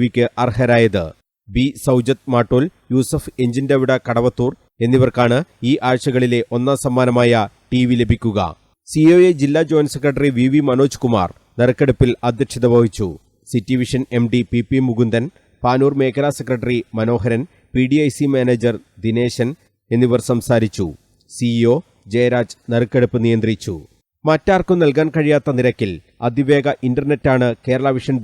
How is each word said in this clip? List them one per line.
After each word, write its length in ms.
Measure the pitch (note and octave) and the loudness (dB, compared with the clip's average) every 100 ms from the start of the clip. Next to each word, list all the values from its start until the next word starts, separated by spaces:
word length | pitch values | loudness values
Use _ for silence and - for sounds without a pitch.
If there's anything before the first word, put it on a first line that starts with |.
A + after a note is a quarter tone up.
വിക്ക് 240 | A#2+ B2 A#2 - | 0 0 -2 0
അർഹരായത്. 640 | A#2+ G#2+ B2 A#2 A2+ G2 D#2+ - _ _ - | -2 0 2 4 4 0 -6 -12 _ _ -8
ബി 180 | G2+ C3+ - C#3+ | -2 -2 -2 -2
സൗജത് 400 | B2+ A#2+ C3 - | 0 0 -4 -2
മാട്ടൂൽ, 300 | A#2+ A2 B2+ D#3+ - - | -2 2 0 0 -6 -4
യൂസഫ് 400 | B2+ B2 D3+ - - | -2 -2 -4 -8 -4
എഞ്ചിൻ്റെവിട 480 | B2 A#2+ C#3 C#3 C3 B2+ - | -4 -2 0 0 2 -2 -2
കടവത്തൂർ 460 | A#2 A#2+ - B2 - _ - A#2 | -2 -2 -2 -6 -6 _ -4 0
എന്നിവർക്കാണ് 520 | C3 B2+ B2 A#2+ B2 F3 - A#2 | 2 2 2 0 0 -4 -6 -2
ഈ 40 | C#3 B2 | 0 0
ആഴ്ചകളിലെ 500 | B2+ D3 B2+ B2+ A#2+ - A#2+ | -2 0 0 0 0 -2 -4
ഒന്നാം 260 | B2+ C3+ C#3 | -2 -2 -2
സമ്മാനമായ 480 | B2+ B2+ B2 A#2+ A#2 G#2 _ - | 0 2 2 2 2 0 _ -4
ടി 100 | B2+ B2 | 0 2
വി 60 | B2 | 2
ലഭിക്കുക. 380 | A2 A2+ A2+ G2+ F2 - _ _ - | 0 0 -2 -2 -4 -8 _ _ -6
സി 100 | D#3 D#3 | 2 6
ഒ 40 | F3+ F3+ | 6 6
എ 20 | D#3 | 4
ജില്ലാ 200 | C#3 D3+ D#3 | 0 0 0
ജോയിന്റ് 240 | D#3 D3+ C#3 | 0 0 -2
സെക്രട്ടറി 340 | C#3+ C3 C#3+ A#2+ | -2 0 0 2
വി 80 | B2+ | 2
വി 60 | D3 C#3+ | 2 2
മനോജ് 320 | B2+ C3+ - | 2 0 0
കുമാർ 260 | B2 A2+ G2+ - _ - | -2 0 -2 -6 _ -2
നറുക്കെടുപ്പിൽ 520 | B2 B2 C3 B2 B2 A2+ A#2+ | 0 2 0 2 0 0 -4
അധ്യക്ഷത 360 | A#2 C#3 B2+ A#2+ | -4 -4 -2 2
വഹിച്ചു. 340 | A#2+ A#2 - G2 D2 _ _ - | 4 2 0 -8 -8 _ _ -6
സിറ്റി 240 | A#2+ G2 C3 | -6 -2 -2
വിഷൻ 220 | B2 B2+ B2+ A#2+ | -2 -4 -2 -2
എം 60 | A#2 | -2
ഡി 80 | B2 A#2 | -2 -2
പി 80 | A#2+ G#2+ | -2 -2
പി 80 | C3 C3 | 0 0
മുകുന്ദൻ, 380 | A2+ A#2+ A2+ A#2+ - _ _ | 0 0 0 -4 -10 _ _
പാനൂർ 300 | B2 C3 C3+ C#3 | -2 2 2 2
മേഖലാ 300 | C3 B2+ C#3+ - | -2 0 -4 -4
സെക്രട്ടറി 420 | A#2 B2 A#2+ A#2+ - A2 | -6 -4 -2 -4 -4 -4
മനോഹരൻ, 440 | A2 A#2 A#2 A#2 D3 _ _ | -2 0 -2 -4 -6 _ _
പി 100 | B2 B2+ | -2 0
ഡി 60 | D3 D3 | 2 0
ഐ 40 | - | -2
സി 80 | C#3+ | -2
മാനേജർ 420 | C3+ B2 A#2+ A#2 G#2+ _ - G#2+ | 0 0 0 0 -4 _ -10 -4
ദിനേശൻ 440 | A2+ A#2+ - A#2+ E3 _ _ - | -2 -2 -2 -4 -6 _ _ -4
എന്നിവർ 280 | A#2+ B2 A#2+ - | 0 2 0 0
സംസാരിച്ചു. 580 | A#2+ - A#2 A2 - F2 C#2+ _ _ _ - | -2 0 0 0 -4 -8 -8 _ _ _ -6
സി 140 | A#2+ A#2 | -2 2
ഇ 40 | A#2 | 2
ഒ 20 | B2+ - _ - | 2 -2 _ -6
ജയരാജ് 440 | A2+ B2 B2 A2+ - - | -2 0 0 -4 -8 -4
നറുക്കെടുപ്പ് 480 | A#2 A#2+ C3 B2 B2 A#2 | -2 0 0 0 0 0
നിയന്ത്രിച്ചു. 500 | A#2 A2 A2 - E2 C#2+ _ _ _ D3+ | 0 0 -4 -6 -12 -12 _ _ _ 0
മറ്റാർക്കും 520 | D#3 - F#3+ F3+ F3+ | 0 2 0 2 2
നൽകാൻ 240 | D#3 C#3 D#3 D#3 | 2 2 0 0
കഴിയാത്ത 340 | D3 D3 D3 B2+ | 2 0 0 0
നിരക്കിൽ 320 | B2 - G#2 E2 _ - A#2+ | 0 0 -4 -6 _ -8 -4
അതിവേഗ 400 | A#2 C3+ C#3+ C#3 - B2+ | -2 2 2 0 -4 -4
ഇന്റർനെറ്റാണ് 600 | B2 C#3 D3 C#3+ C3 B2 A2+ - | -2 -2 -2 0 0 0 -2 -4
കേരള 220 | B2+ C#3 B2+ | -2 0 -2
വിഷൻ 200 | - C3 | -2 -4